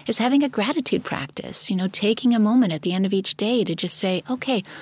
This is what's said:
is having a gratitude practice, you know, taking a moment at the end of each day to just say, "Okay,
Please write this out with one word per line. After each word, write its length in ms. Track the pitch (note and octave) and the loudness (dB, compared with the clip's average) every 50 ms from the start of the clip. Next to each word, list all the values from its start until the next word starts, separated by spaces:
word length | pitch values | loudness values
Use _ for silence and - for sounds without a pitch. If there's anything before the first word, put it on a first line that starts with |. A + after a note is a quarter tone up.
| - | -4
is 120 | - - - | -2 0 2
having 240 | A3+ B3 C#4 C#4+ | 2 4 4 4
a 60 | C#4+ C4 | 2 2
gratitude 540 | - - G3+ A#3 F#4+ E4 B3+ - - - - | 0 -2 -2 0 -2 -2 -2 0 -2 -2 -2
practice, 640 | - - - C#3 C#3+ - - - B1+ - - - - | -4 -6 -6 -8 -8 -10 -12 -10 -6 -2 -2 0 0
you 60 | F#3+ | 0
know, 120 | F#3 F#3 F#3 | 0 0 -2
taking 460 | - - G#3 G#3 A3+ - - A#3+ A#3 | -2 0 0 0 0 2 2 2 4
a 40 | A3+ | 4
moment 360 | G#3+ G#3 A#3+ C4 A#3+ F3+ D#3+ | 4 4 6 4 4 4 0
at 80 | D3+ | -2
the 100 | - F3+ | -2 -2
end 140 | F3+ F#3 F#3+ | 0 0 0
of 80 | F#3 G3 | 0 0
each 220 | F#3+ F#3+ - - | 0 -2 -2 -4
day 280 | - G3+ A3 B3 A#3+ F#3+ | -2 -2 0 2 0 0
to 100 | - E3 | 0 -2
just 220 | - - F3 - | -2 -2 0 0
say, 260 | - - F#3 F#3 E3+ - - | 0 0 0 -2 -2 -4 -6
"Okay, 340 | B3+ B3+ - C4+ B3+ G3 F#3+ - - - | -6 -6 -2 -2 -2 -2 -2 -6 -12 -18